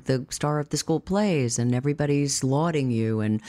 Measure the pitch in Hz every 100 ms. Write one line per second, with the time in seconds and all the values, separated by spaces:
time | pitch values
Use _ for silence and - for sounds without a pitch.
0 | - 131 - - 147 151 147 147 - 156
1 | - 196 208 156 120 117 120 123 143 147
2 | 147 143 143 - 131 139 170 156 131 113
3 | 110 110 107 107